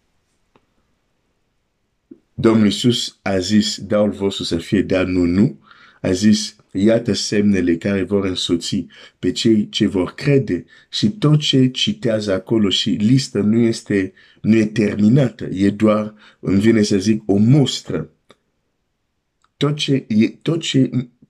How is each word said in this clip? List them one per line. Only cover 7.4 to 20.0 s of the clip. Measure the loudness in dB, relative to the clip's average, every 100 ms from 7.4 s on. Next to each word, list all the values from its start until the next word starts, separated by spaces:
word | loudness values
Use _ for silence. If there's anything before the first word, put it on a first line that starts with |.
| 0 2 0 -2
care | -2 -4
vor | -2 -2
însoți | -2 -6 -4 -4 -2 -6 -8 -16 -20 -6
pe | -6
cei | 0 2 2 0
ce | -2 -2
vor | 0 -4
crede”, | -4 0 0 0 -6 -8 -20 _
și | -4 -2
tot | 0 2 2
ce | 2 2 2
citează | 0 -4 -4 -4 -4 -2
acolo | -4 -2 0 0
și | 0 -2
listă | 0 2 2 0 -2
nu | 0 2
este, | 2 -2 -2 -2 -2 _ _ _
nu | 2 2
e | 2
terminată, | 0 -2 2 4 4 2 -4
e | -8 0 0
doar, | 2 2 2 -2 -12 -20 _
îmi | -2 2
vine | 4 4
să | 2 0
zic, | 0 -2 0
o | 2
mostră. | 4 4 2 -4 -8 -8 -8 _ _ _ _ _ _ _ _ _ _ _ _ _ _ -4
Tot | -4 -2
ce | -2 -4